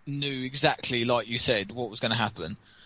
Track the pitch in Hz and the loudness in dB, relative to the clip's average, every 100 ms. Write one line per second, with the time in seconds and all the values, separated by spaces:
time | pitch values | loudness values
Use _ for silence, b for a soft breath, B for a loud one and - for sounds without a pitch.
0 | - 143 143 131 127 139 156 127 - 123 | -8 -4 -4 -4 -4 2 2 2 0 0
1 | 117 120 110 117 - 110 98 117 117 110 | 4 2 2 -2 2 2 2 -6 -8 -4
2 | 117 113 107 - 82 107 b b | 0 2 0 -2 -8 -8 b b